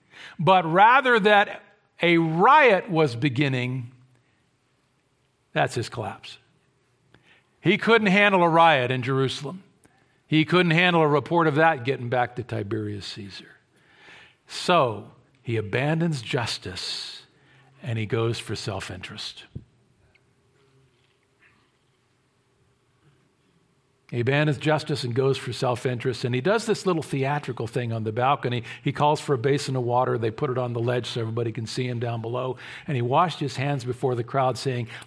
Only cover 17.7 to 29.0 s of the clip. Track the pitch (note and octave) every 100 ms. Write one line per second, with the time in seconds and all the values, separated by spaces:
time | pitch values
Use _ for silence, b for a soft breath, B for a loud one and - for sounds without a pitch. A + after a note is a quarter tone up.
17.7 | b D#3 A2 G#2 A2+ A2+ A#2 - G#2+ -
18.7 | G2 - F#2 - G#2 - - - - -
19.7 | _ _ _ _ _ _ _ _ _ _
20.7 | C3+ _ _ _ _ _ _ _ _ _
21.7 | _ _ _ _ _ _ _ _ _ _
22.7 | _ _ _ _ _ _ _ _ _ _
23.7 | _ _ _ - B2 A#2 C#3 D3+ C#3+ D#3
24.7 | D3+ D3+ D3 B2+ A#2 C3+ C3 - A2+ C3
25.7 | A#2+ C3+ B2 C3+ A#2 B2+ B2 C#3+ A3 A3
26.7 | G3 F#3 E3+ C3+ C#3+ C3+ D3 C#3+ A#2 A#2
27.7 | C3+ A#2+ A2+ A2 G#2+ B2+ C#3+ B2+ A#2+ A#2
28.7 | B - C3